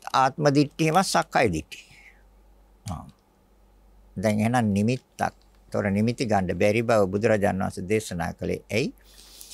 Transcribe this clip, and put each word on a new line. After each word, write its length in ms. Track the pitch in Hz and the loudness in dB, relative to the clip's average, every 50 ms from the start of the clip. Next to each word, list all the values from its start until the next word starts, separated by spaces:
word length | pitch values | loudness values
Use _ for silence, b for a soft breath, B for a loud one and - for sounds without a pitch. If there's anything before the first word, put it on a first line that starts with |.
| - - | -4 -2
ආත්ම 400 | - 131 131 135 - - 147 147 | 2 2 2 2 2 0 2 2
දිට්ඨි 320 | 139 147 143 135 - - 160 | 4 4 2 0 0 -2 0
එහෙම 200 | 156 156 185 190 | 2 2 2 2
සක්කාය 480 | - - 170 160 - - 165 139 104 | 2 0 -2 0 0 0 0 2 2
දිට්ඨි. 320 | 82 76 - - - - - B B B B B B B B _ _ _ _ _ _ _ _ _ _ _ - | 0 -2 -6 -10 -14 -20 -20 B B B B B B B B _ _ _ _ _ _ _ _ _ _ _ -16
ආ. 200 | - 85 73 76 71 - _ _ _ _ _ _ _ _ _ _ _ _ _ _ _ _ _ - - - | -14 -14 -14 -14 -18 -20 _ _ _ _ _ _ _ _ _ _ _ _ _ _ _ _ _ -20 -14 -6
දැන් 240 | 95 92 107 107 107 | -2 0 0 2 2
එහෙනම් 340 | 107 117 123 127 117 104 98 | 0 0 2 2 2 2 2
නිමිත්තක්. 480 | 101 104 113 131 - - _ _ - 98 87 - _ _ _ _ _ | 2 2 0 -2 -4 -6 _ _ -6 -6 -6 -6 _ _ _ _ _
ඒතොර 300 | _ - - 110 104 101 | _ -8 -4 -4 -2 0
නිමිති 360 | 98 104 110 120 120 - 139 | 0 0 0 0 -2 -2 -2
ගන්න 340 | 107 107 98 92 87 90 87 | 0 0 0 0 0 0 0
බැරි 240 | 101 104 104 117 117 | 2 2 2 2 2
බව 240 | 113 120 107 101 | 2 2 2 2
බුදුරජාණන් 560 | 92 95 104 110 113 110 104 95 95 95 92 95 | 2 0 0 2 2 2 2 2 0 0 -2 -4
වහන්සේ 240 | 92 - - 90 | -4 -6 -6 -4
දේශනා 460 | 87 107 110 - - 95 85 85 87 87 | -2 -2 -2 -2 -4 -6 -6 -6 -6 -6
කළේ 300 | - 95 87 90 - - | -6 -6 -6 -6 -6 -6
ඇයි? 260 | - 98 110 143 247 - B B B B B B B B B B B | -4 -2 -2 -2 -2 -6 B B B B B B B B B B B